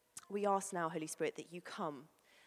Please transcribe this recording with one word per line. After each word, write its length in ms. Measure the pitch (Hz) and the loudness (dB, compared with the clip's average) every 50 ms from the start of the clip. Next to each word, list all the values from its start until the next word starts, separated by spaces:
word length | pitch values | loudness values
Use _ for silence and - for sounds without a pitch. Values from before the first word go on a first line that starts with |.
| _ _ _ - - - | _ _ _ -18 -14 -6
We 160 | 196 208 202 | -2 2 4
ask 260 | 202 196 196 196 - - | 6 4 4 4 0 0
now, 160 | 175 170 160 | 2 2 2
Holy 200 | 165 165 156 156 | 2 0 -2 -2
Spirit, 260 | - - 165 151 - | -2 0 0 -2 0
that 180 | - 151 - 165 | -4 -10 -10 -10
you 80 | 175 | -10
come, 440 | - - - - 202 160 147 131 147 160 _ _ _ _ - - - | -10 -10 -6 -4 -2 -2 -4 -4 -10 -16 _ _ _ _ -20 -20 -20